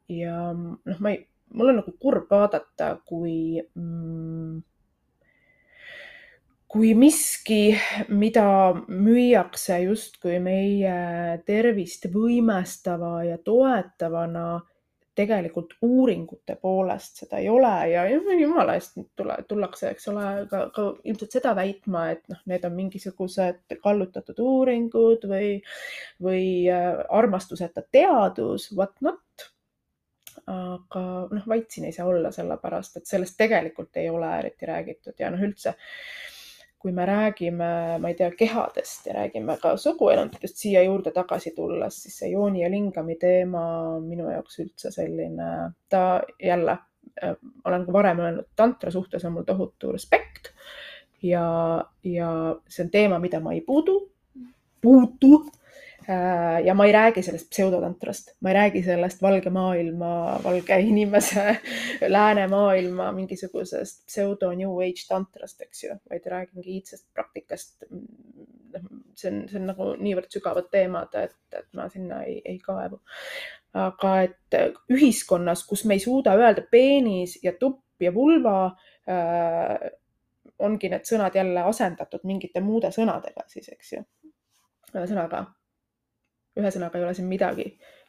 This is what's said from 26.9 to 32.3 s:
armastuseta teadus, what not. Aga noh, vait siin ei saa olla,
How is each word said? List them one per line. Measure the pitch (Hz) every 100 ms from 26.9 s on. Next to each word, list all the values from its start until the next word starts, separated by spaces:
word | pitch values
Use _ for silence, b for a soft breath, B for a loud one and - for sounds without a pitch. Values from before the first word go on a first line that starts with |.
| - -
armastuseta | 175 202 190 - 170 175 - -
teadus, | 262 370 269 190 185 - - -
what | 196 196 _
not. | 294 359 _ - - _ _ _ _ _ _ _ - -
Aga | - 185 180 180 - 190 185 185 180
noh, | 208 214
vait | 226 226
siin | - 160
ei | 170
saa | 180
olla, | 175 -